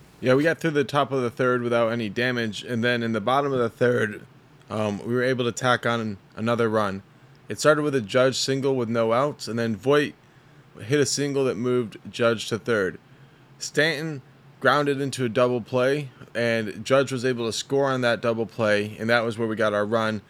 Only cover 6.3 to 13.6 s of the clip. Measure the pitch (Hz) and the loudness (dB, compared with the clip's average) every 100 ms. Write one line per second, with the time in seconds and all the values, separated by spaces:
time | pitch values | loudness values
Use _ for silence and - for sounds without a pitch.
6.3 | - 113 117 117 110 101 95 - - - | -6 -2 2 2 2 0 -4 -12 -20 -20
7.3 | - - 107 143 151 151 139 101 127 131 | -20 -12 0 4 4 2 -2 0 2 4
8.3 | 120 - 135 135 135 113 117 113 117 147 | 2 -2 0 0 0 0 0 2 2 0
9.3 | 135 - 113 117 104 117 147 147 - - | -4 -6 -4 -2 -2 2 2 2 -6 -20
10.3 | - - - - - 104 147 135 - 143 | -20 -20 -20 -20 -14 -2 0 2 0 -2
11.3 | 139 131 92 123 123 113 - - 95 117 | 0 0 0 0 -2 -2 -8 -12 0 0
12.3 | 113 - 110 - 113 92 - _ - - | 0 -2 -4 0 0 0 -4 _ -20 -20
13.3 | - - - | -20 -20 -14